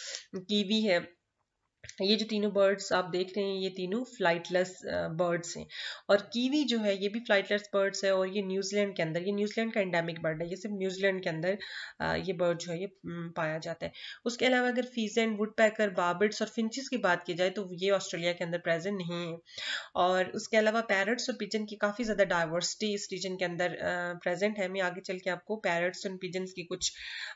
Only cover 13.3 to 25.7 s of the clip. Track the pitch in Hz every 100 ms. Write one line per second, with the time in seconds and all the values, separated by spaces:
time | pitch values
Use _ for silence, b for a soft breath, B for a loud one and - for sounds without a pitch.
13.3 | 170 156 160 170 160 170 B B B 240
14.3 | 240 254 247 247 240 247 240 208 233 226
15.3 | 208 214 - 220 220 208 180 175 175 214
16.3 | 214 214 - 220 277 269 240 185 175 -
17.3 | 170 185 190 180 175 190 190 196 175 175
18.3 | 175 170 170 170 165 190 196 170 170 170
19.3 | 170 B B B B B - 180 185 180
20.3 | 208 - 220 214 226 220 196 196 247 -
21.3 | 214 202 220 208 202 208 208 220 202 190
22.3 | 170 165 175 175 - 214 202 - 185 185
23.3 | 185 180 170 180 - 175 175 175 175 180
24.3 | 180 214 214 185 190 180 185 - 185 190
25.3 | 175 - 214 185